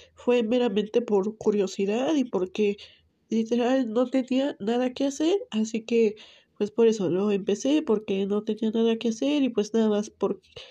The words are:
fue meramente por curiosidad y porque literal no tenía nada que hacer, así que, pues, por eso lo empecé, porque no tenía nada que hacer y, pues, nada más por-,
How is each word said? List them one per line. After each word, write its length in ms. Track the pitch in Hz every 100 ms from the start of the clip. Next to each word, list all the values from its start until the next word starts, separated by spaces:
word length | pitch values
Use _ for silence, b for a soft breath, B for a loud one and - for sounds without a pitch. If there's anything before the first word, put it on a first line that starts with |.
| B
fue 280 | - - 247
meramente 600 | 220 247 240 196 208 240
por 340 | 233 202 208 220
curiosidad 800 | 220 202 190 - 196 220 277
y 100 | 302
porque 540 | 254 190 185 - 208 202 B B B _ -
literal 640 | 220 220 240 247 269 226
no 160 | 220 254
tenía 480 | 262 254 254 285 285
nada 320 | 202 240 254
que 100 | 254
hacer, 340 | 277 277 320 403 -
así 340 | 220 220 220
que, 320 | 220 233 214 214 B B B -
pues, 140 | 208
por 180 | 233 226
eso 220 | 220 170
lo 200 | 180 208
empecé, 520 | 196 190 214 269 302
porque 440 | 311 208 214 196 196
no 180 | 208
tenía 260 | 214 214 220
nada 260 | 226 226 226
que 120 | 233
hacer 340 | 226 269 294
y, 80 | 254
pues, 240 | 220 208
nada 140 | 226 220
más 200 | 208 208
por-, 300 | - 190 196 _ B B